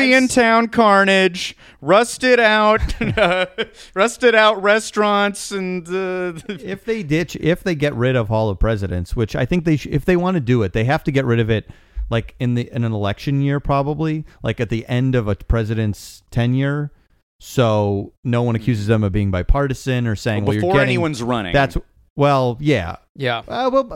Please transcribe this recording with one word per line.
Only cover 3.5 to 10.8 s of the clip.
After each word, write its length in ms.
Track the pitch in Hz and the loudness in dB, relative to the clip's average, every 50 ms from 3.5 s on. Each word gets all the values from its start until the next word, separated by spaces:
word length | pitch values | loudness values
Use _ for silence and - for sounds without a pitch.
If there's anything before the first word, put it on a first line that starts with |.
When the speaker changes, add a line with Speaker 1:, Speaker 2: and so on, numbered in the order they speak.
| - - 220 - - - - - - | -4 -8 -8 -8 -10 -16 -20 -8 -2
Speaker 2:
rusted 400 | 185 202 240 240 - 254 240 226 | 0 0 0 0 2 2 4 6
out 260 | 220 214 214 220 196 | 6 6 4 4 2
restaurants, 880 | 190 202 208 220 - - - 208 208 208 208 202 202 202 196 - - - | 2 2 2 2 0 -2 -2 0 2 2 2 2 2 0 -2 -6 -8 -8
and, 360 | 202 196 185 185 185 180 160 165 | -6 -6 -4 -4 -4 -6 -6 -6
uh, 440 | 180 190 190 185 185 185 180 180 165 160 - | -6 -4 -4 -4 -4 -4 -4 -6 -6 -8 -10
<laughs> 40 | - | -10
Speaker 3:
If 380 | 202 147 214 185 - - - | -12 -10 -10 -10 -10 -8 -6
they 160 | 226 226 220 | -6 -6 -6
ditch, 340 | 185 139 151 165 175 - - - | -4 -2 -2 -2 -2 -4 -6 -4
if 260 | - 156 175 - - | -2 -2 -2 0 -2
they 100 | 190 175 | -4 -2
get 220 | 139 147 147 - | -2 -2 -2 0
rid 200 | 113 120 131 127 | 0 0 0 0
of 120 | 123 110 98 | 0 0 0
Hall 240 | 110 110 110 107 | 0 0 0 0
of 80 | 98 - | -2 0
Presidents, 560 | - 110 113 101 101 87 90 90 87 - - | 0 0 0 -2 -2 -4 -4 -6 -6 -4 -4
which 200 | 123 110 - - | -4 -4 -2 -2
I 100 | - 127 - | -4 -2 -2
think 180 | 175 180 156 | -2 0 0
they 120 | 170 156 139 | 0 0 0
sh-, 100 | - - | -2 -2
if 160 | - 143 - | -4 -2 0
they 100 | - 180 | 2 2
wanna 260 | 175 175 185 185 170 | 2 0 0 -2 -2
do 200 | 120 113 127 120 | 0 0 2 2
it, 120 | 104 92 - | 0 0 0
they 100 | 113 | -2